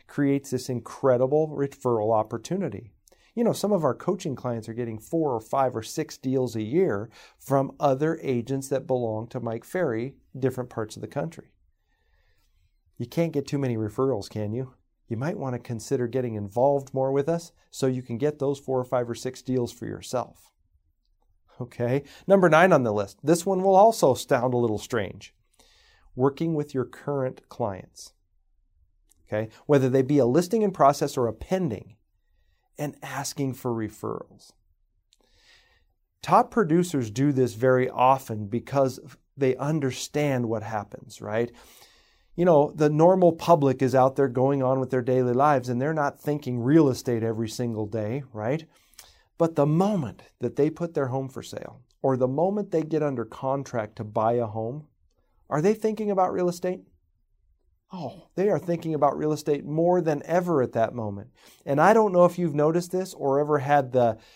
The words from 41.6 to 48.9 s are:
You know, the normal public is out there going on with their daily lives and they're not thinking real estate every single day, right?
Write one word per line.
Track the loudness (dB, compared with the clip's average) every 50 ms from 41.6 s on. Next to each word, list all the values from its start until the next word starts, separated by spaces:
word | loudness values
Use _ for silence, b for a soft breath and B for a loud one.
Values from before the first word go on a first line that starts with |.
| b b b b b b b b b b b b b b _
You | 2 4
know, | 6 6 6 4 4 2
the | 2 2 2
normal | 6 6 6 6 6 6 6 4
public | 4 2 4 4 4 6 6 4 4 2
is | 2 4 6
out | 6 4 4 4
there | 2 0
going | 0 2 2 2 2 2 2
on | 2 0 0 0
with | 0 -2
their | -2 -2
daily | 0 2 2 2 2 2 2
lives | 4 4 4 4 2 0 -2
and | -2 -2
they're | -2 -2 -2
not | -2 -2 -2 -4 -6
thinking | -4 -4 -4 -4 -4 -6 -4 -2
real | 2 4 6 6 6 4
estate | 2 -2 -2 -2 -2 0
every | -2 -2 -2 -4 -4 -6
single | -6 -6 -6 -4 -4 -6 -6
day, | -6 -4 -4 -4 -4 -6 -8 -10 -10
right? | -10 -6 -4 -4 -4 -4 -6 b b b b b